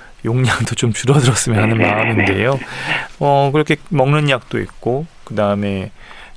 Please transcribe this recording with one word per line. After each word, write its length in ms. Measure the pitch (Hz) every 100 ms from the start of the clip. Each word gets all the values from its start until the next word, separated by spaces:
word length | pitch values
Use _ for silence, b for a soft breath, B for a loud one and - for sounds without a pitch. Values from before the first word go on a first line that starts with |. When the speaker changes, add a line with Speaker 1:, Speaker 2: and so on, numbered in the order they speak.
| B B
Speaker 1:
용량도 520 | 113 123 123 - 113 -
좀 160 | 117
줄어들었으면 680 | 107 120 143 127 101 - 107
하는 140 | 110 113
Speaker 2:
네, 80 | -
네, 100 | 107
Speaker 1:
마음인데요. 560 | 113 107 101 98 117
Speaker 2:
네. 80 | 135 B B B B B -
Speaker 1:
어, 300 | 143 139 139
그렇게 260 | 151 151 156 -
먹는 400 | 147 135 151 147
약도 300 | 123 - 113
있고 480 | 98 - 113 131 165 - -
그다음에 640 | 107 104 101 101 98 101 - B B B